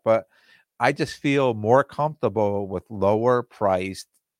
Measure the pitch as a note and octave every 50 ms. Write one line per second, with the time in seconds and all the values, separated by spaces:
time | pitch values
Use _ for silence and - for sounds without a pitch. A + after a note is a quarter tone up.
0 | - A2+ A2 G#2 - _ _ _ _ _ - _ _ _ _ - A#2+ C3+ D3 F3
1 | D3 - - - - C#3+ C#3 C#3 C3+ B2+ A2+ G#2+ G#2 G#2+ B2+ C#3 C3+ - - -
2 | D3 D#3 D3+ - - G#2+ G2 A2 G#2 G2+ G2+ G2+ G2+ F#2+ G2 F2 - - A2 F#2+
3 | F#2+ G2+ G#2+ A2 A#2 B2 B2 B2 A#2+ _ - - G#2+ G2 F#2 F2+ F#2+ F#2+ F#2 -
4 | - _ _ _ _ _ _